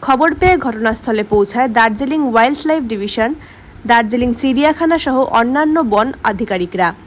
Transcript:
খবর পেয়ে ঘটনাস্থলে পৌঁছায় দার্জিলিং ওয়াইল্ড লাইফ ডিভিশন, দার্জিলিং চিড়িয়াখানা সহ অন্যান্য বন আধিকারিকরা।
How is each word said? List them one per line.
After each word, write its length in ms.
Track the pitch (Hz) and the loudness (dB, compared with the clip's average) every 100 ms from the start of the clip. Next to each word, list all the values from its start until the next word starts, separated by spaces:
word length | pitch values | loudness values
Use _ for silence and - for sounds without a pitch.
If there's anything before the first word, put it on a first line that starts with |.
| - | 2
খবর 240 | 269 311 311 | 2 2 2
পেয়ে 180 | 359 359 262 | 2 2 0
ঘটনাস্থলে 580 | 220 226 214 - 220 208 | -2 -2 -2 -2 -2 0
পৌঁছায় 380 | 208 202 240 254 226 | 0 0 0 0 2
দার্জিলিং 440 | 226 214 269 311 277 | 2 0 -2 -2 0
ওয়াইল্ড 300 | 226 233 285 311 | 2 2 0 -2
লাইফ 140 | 311 240 | -2 -2
ডিভিশন, 380 | 220 208 214 220 311 - - - - 208 | -6 -6 -4 -4 -4 -12 -20 -20 -16 0
দার্জিলিং 400 | 233 220 240 247 233 | 2 2 0 0 0
চিড়িয়াখানা 580 | 269 254 294 311 330 320 294 | 0 2 2 2 0 0 0
সহ 120 | 262 262 - | 0 0 0
অন্যান্য 360 | 233 269 302 311 269 | 0 0 0 0 0
বন 140 | 208 233 269 - | 0 0 -2 -6
আধিকারিকরা। 600 | 196 220 190 180 180 175 - | -4 -4 -4 -4 -2 -2 -2